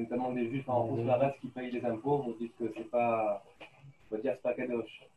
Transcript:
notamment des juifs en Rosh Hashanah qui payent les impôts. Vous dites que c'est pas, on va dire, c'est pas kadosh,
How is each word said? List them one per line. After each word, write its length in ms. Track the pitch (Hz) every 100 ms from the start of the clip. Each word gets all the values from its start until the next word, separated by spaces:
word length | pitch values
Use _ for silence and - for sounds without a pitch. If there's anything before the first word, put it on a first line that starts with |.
notamment 300 | 117 123 127
des 160 | 123 117
juifs 200 | 135 135
en 160 | 123
Rosh 160 | - 113
Hashanah 340 | 117 123 139 -
qui 80 | 135
payent 240 | 127 123
les 120 | 120
impôts. 340 | 123 110 135 143
Vous 120 | 120 113
dites 120 | 117 -
que 160 | 113 110
c'est 120 | 113
pas, 540 | 120 120 113 107 101 - - - - 139 - -
on 40 |
va 80 | 107
dire, 100 | 127
c'est 80 | -
pas 120 | 123
kadosh, 480 | - 127 120 113 - -